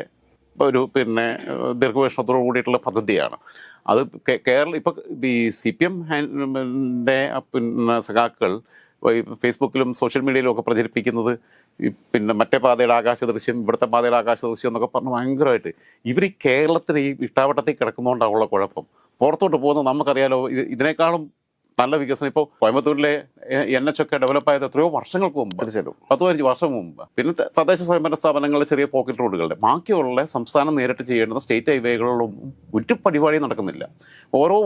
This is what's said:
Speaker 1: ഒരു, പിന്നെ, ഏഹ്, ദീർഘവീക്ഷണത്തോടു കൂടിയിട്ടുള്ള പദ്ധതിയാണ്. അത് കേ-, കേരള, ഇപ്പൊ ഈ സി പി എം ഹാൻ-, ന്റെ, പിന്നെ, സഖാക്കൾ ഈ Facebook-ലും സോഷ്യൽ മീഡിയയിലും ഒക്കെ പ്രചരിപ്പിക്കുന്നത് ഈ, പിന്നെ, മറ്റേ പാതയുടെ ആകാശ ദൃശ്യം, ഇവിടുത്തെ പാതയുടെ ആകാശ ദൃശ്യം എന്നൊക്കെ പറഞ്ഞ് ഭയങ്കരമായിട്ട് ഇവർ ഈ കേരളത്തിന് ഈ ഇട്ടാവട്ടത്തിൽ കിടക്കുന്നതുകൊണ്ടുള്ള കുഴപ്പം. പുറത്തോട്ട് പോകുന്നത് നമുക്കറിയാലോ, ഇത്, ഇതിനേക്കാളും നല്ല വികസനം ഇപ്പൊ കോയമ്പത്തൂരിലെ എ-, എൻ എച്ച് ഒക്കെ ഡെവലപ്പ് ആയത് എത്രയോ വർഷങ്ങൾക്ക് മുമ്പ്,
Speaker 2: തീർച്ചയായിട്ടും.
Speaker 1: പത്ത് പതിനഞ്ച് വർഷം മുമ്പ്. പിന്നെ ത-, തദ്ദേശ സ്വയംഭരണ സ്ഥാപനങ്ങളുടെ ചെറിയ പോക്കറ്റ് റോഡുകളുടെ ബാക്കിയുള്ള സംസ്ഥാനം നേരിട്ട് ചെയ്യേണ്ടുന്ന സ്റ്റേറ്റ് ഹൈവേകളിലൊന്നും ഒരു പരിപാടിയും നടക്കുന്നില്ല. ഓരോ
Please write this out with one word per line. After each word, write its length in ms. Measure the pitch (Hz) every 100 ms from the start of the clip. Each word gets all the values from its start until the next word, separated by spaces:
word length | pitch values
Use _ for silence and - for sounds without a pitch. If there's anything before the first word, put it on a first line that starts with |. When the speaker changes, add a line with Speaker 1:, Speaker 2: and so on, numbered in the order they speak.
| - _ _ _ _ - 139
Speaker 1:
ഒരു, 140 | 127 131 135
പിന്നെ, 320 | 113 113 117 - -
ഏഹ്, 200 | 135 123 123
ദീർഘവീക്ഷണത്തോടു 580 | 131 120 131 - 120 127 123
കൂടിയിട്ടുള്ള 340 | 123 123 123 -
പദ്ധതിയാണ്. 520 | 101 107 95 62 - - - - - -
അത് 80 | 110 131 - -
കേ-, 140 | 123 -
കേരള, 240 | 127 156 160
ഇപ്പൊ 120 | 175 147 - 135 131
ഈ 20 | 120 117 -
സി 100 | 117 -
പി 80 | 175
എം 40 | 185 160
ഹാൻ-, 240 | 147 147 143 139 135 127 131 131 123 120
ന്റെ, 160 | 131 139 131 -
പിന്നെ, 440 | 131 117 120 117 117 107
സഖാക്കൾ 440 | 110 117 - 92 104 - - _ - - 113
ഈ 40 | 110 110
Facebook-ലും 480 | 123 - 131 135 127 123
സോഷ്യൽ 220 | 123 143 135
മീഡിയയിലും 240 | 131 127
ഒക്കെ 120 | 113 117
പ്രചരിപ്പിക്കുന്നത് 640 | 113 113 123 117 117 113 117 _ _ _ - 113
ഈ, 40 | 107 _
പിന്നെ, 200 | 120 107 107
മറ്റേ 200 | 113 139 123
പാതയുടെ 300 | 120 120 120
ആകാശ 200 | 117 120 117
ദൃശ്യം, 260 | 110 - 120
ഇവിടുത്തെ 240 | 104 160 120
പാതയുടെ 240 | 120 120 120
ആകാശ 180 | 110 117 120
ദൃശ്യം 200 | 113 127
എന്നൊക്കെ 180 | 117 113 127
പറഞ്ഞ് 180 | 127 123
ഭയങ്കരമായിട്ട് 580 | 127 135 151 113 85 - _ _ 117
ഇവർ 140 | 131 190
ഈ 20 | - 147
കേരളത്തിന് 560 | 131 156 165 - 151 139
ഈ 20 | 135 123
ഇട്ടാവട്ടത്തിൽ 480 | - 135 143 131 131
കിടക്കുന്നതുകൊണ്ടുള്ള 640 | 113 - 123 123 113 107 110
കുഴപ്പം. 340 | 98 98 - - _ _ -
പുറത്തോട്ട് 360 | 135 160 190 151
പോകുന്നത് 320 | 143 147 131
നമുക്കറിയാലോ, 480 | 143 139 131 135 131 127 127
ഇത്, 80 | - 120
ഇതിനേക്കാളും 480 | 147 156 165 170 147 _ _ _ _ -
നല്ല 140 | 127 151
വികസനം 280 | 135 135 139
ഇപ്പൊ 100 | 156 147 -
കോയമ്പത്തൂരിലെ 500 | 110 131 147 143 147 147 - _ - 135
എ-, 100 | 117 127
എൻ 60 | 139
എച്ച് 120 | 147
ഒക്കെ 120 | 151 143
ഡെവലപ്പ് 280 | 131 139 143
ആയത് 120 | 139 131
എത്രയോ 180 | 135 165 143
വർഷങ്ങൾക്ക് 420 | - 185 190 143
മുമ്പ്, 180 | 107 90
Speaker 2:
തീർച്ചയായിട്ടും. 360 | 113 107 82 - -
Speaker 1:
പത്ത് 120 | 139
പതിനഞ്ച് 220 | 180 156 135
വർഷം 220 | 127 160 120
മുമ്പ്. 260 | 85 - - -
പിന്നെ 140 | 131 170
ത-, 80 | - -
തദ്ദേശ 240 | 160 175 175
സ്വയംഭരണ 280 | 175 156 147
സ്ഥാപനങ്ങളുടെ 460 | 160 147 143 147 143
ചെറിയ 140 | 139 139
പോക്കറ്റ് 280 | 135 127 117
റോഡുകളുടെ 340 | 120 92 82 80 110
ബാക്കിയുള്ള 580 | 151 175 185 131 127 156 127
സംസ്ഥാനം 380 | 113 147 147 147
നേരിട്ട് 240 | 123 120 123
ചെയ്യേണ്ടുന്ന 320 | 120 110 117
സ്റ്റേറ്റ് 280 | - 117 120
ഹൈവേകളിലൊന്നും 760 | 135 120 117 120 120 117 101 135 - - 110
ഒരു 180 | 117 240 190
പരിപാടിയും 400 | 151 151 156 135
നടക്കുന്നില്ല. 360 | 113 95 - - - - - - 131
ഓരോ 180 | 160 208